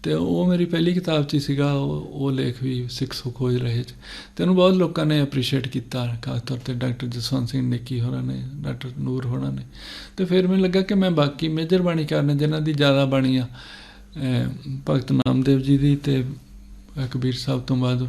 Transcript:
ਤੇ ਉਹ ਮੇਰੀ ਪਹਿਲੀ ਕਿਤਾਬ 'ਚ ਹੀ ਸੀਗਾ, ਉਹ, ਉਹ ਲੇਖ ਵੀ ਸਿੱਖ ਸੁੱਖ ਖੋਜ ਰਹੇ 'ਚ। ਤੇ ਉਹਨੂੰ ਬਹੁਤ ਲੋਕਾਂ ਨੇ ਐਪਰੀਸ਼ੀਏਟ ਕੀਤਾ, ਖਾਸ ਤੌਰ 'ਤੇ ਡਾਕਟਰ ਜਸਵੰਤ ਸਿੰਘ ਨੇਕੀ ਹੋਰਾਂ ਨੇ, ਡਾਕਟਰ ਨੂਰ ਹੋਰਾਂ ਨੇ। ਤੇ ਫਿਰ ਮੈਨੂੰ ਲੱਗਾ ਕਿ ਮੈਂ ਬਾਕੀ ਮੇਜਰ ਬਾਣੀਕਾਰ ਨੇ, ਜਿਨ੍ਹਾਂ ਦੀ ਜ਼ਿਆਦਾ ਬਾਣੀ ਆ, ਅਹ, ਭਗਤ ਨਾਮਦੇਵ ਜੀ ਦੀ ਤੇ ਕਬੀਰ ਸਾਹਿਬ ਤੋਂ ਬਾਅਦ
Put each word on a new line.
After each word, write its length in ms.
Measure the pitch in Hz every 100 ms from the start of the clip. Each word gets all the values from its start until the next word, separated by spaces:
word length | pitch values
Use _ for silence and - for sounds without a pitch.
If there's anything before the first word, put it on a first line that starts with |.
ਤੇ 80 | 160
ਉਹ 340 | 156 165 170 180
ਮੇਰੀ 180 | 175
ਪਹਿਲੀ 280 | 175 170 165
ਕਿਤਾਬ 320 | 180 180 156
'ਚ 100 | 143
ਹੀ 60 | 151
ਸੀਗਾ, 320 | 143 139 143
ਉਹ, 380 | 139 139 147 147
ਉਹ 200 | 143 139
ਲੇਖ 300 | 135 135 123
ਵੀ 260 | 131 127 123
ਸਿੱਖ 220 | - 127
ਸੁੱਖ 240 | - 127 120
ਖੋਜ 200 | 127 123
ਰਹੇ 260 | 123 117
'ਚ। 120 | 127 - - - - -
ਤੇ 60 |
ਉਹਨੂੰ 140 | 170 185
ਬਹੁਤ 160 | 185
ਲੋਕਾਂ 340 | 185 170 170 156
ਨੇ 140 | 151
ਐਪਰੀਸ਼ੀਏਟ 480 | 139 139 123 135 123
ਕੀਤਾ, 480 | 131 123 127 120 120
ਖਾਸ 200 | 127 127
ਤੌਰ 160 | - 127
'ਤੇ 160 | 127
ਡਾਕਟਰ 320 | 123 127 123 123
ਜਸਵੰਤ 420 | 123 117 131 120
ਸਿੰਘ 200 | 135 127
ਨੇਕੀ 320 | 120 120 127
ਹੋਰਾਂ 220 | 120 127
ਨੇ, 260 | 127 131 127
ਡਾਕਟਰ 360 | 143 147 123 131 135
ਨੂਰ 280 | 135 127 127
ਹੋਰਾਂ 260 | 127 135
ਨੇ। 100 | 135 123 - - - - -
ਤੇ 80 |
ਫਿਰ 240 | 180 185 180
ਮੈਨੂੰ 160 | 190
ਲੱਗਾ 180 | 185 185
ਕਿ 120 | 185
ਮੈਂ 160 | 202 185
ਬਾਕੀ 380 | 165 143 143 160
ਮੇਜਰ 340 | 156 160 185
ਬਾਣੀਕਾਰ 400 | 175 165 151 156
ਨੇ, 120 | 143
ਜਿਨ੍ਹਾਂ 260 | 143 151 156
ਦੀ 120 | 156
ਜ਼ਿਆਦਾ 320 | 147 143 135
ਬਾਣੀ 320 | 135 135 131 131
ਆ, 100 | 123
ਅਹ, 1200 | - - - - - - 160 131 123 127 127 - 135 143
ਭਗਤ 220 | 143 120
ਨਾਮਦੇਵ 480 | 135 131 127 135 135
ਜੀ 180 | 131 139
ਦੀ 180 | 143 143
ਤੇ 280 | 143 135 127 - - - - - - - 131
ਕਬੀਰ 240 | 131 127
ਸਾਹਿਬ 260 | 123 - 131
ਤੋਂ 160 | 123 131
ਬਾਅਦ 320 | 127 127